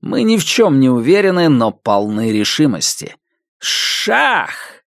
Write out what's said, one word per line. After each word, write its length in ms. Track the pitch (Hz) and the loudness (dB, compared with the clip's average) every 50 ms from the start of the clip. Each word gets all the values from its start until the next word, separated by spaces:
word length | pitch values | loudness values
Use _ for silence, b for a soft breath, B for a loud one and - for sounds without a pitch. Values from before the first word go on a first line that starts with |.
Мы 240 | - - - 269 240 | -8 -4 -4 -2 0
ни 120 | 220 226 | 2 0
в 80 | 214 156 | 0 0
чём 360 | - - - 226 190 143 135 | -2 0 2 2 4 4 4
не 80 | 135 131 | 4 4
уверены, 600 | 127 120 113 135 185 202 196 190 185 180 170 165 | 2 2 2 2 2 4 4 2 2 2 2 2
но 220 | 147 123 117 110 | 4 2 2 0
полны 640 | 104 _ _ 117 104 101 104 104 107 107 113 113 | -2 _ _ 0 0 0 0 0 -2 -2 -2 0
решимости. 800 | 110 107 104 - - - 156 147 104 78 - - - - - - - _ _ _ _ _ _ _ _ _ | 0 0 0 -2 0 0 0 0 0 -2 -4 -6 -6 -8 -12 -16 -18 _ _ _ _ _ _ _ _ _
Шах! 1200 | - - - - - - - - - 214 - - 294 277 247 180 101 - - - - - - - _ _ | -8 -6 -6 -4 -4 -4 -4 -4 -2 0 0 2 2 2 0 -2 -2 -4 -10 -14 -16 -18 -20 -20 _ _